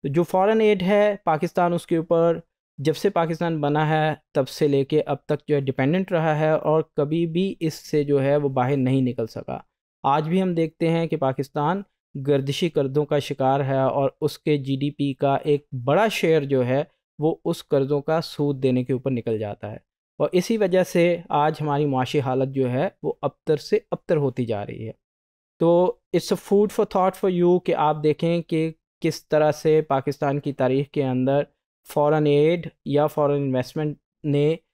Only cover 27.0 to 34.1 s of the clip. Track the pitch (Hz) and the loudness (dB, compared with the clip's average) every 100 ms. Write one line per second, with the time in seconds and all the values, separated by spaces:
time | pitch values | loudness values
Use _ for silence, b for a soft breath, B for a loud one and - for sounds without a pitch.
27 | 185 - 196 180 175 180 - 160 151 151 | 0 0 -2 2 2 2 0 0 0 2
28 | 151 143 165 170 - 160 160 160 _ _ | 0 0 -2 -2 -2 -4 -4 -8 _ _
29 | 165 - _ 156 151 147 160 156 156 139 | -6 -6 _ 2 2 2 4 4 2 -2
30 | 147 139 143 143 143 135 127 135 143 147 | -2 -4 -2 -2 -4 -2 0 0 -2 -2
31 | 135 127 131 139 147 _ _ _ - - | -2 0 2 0 -2 _ _ _ -6 0
32 | 147 156 151 143 156 175 165 _ - 143 | 2 2 4 4 4 2 -6 _ -2 0
33 | 151 156 143 143 139 127 123 160 151 147 | 0 0 0 0 0 -2 -2 -4 -6 -6
34 | _ | _